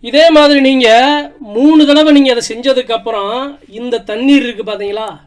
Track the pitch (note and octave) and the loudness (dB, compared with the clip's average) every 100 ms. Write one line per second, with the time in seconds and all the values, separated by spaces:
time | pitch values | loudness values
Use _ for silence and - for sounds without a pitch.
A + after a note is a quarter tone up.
0 | - C#4 E4 D#4 D4 C#4+ C4+ C4 A#3 A3+ | -2 2 4 4 4 4 2 2 2 2
1 | C4 D4 D4 - A3+ G#3 C#4+ D#4 D4 C#4+ | 2 -2 -6 -16 -10 0 2 4 4 2
2 | D#4 D4 C4+ A#3+ - A3+ B3+ C4 B3+ A3+ | 4 4 2 0 -4 -6 -2 -2 -2 -6
3 | A3+ A3 G3 A#3 C#4 C#4+ _ G#3 B3 A#3 | -6 -6 -6 -8 -10 -14 _ -14 -8 -8
4 | F#3+ G#3+ C4 C#4 A#3+ G#3 G#3+ G3+ G3+ G#3 | -8 -4 0 0 0 -10 -10 -10 -8 -8
5 | A3 D3+ | -10 -14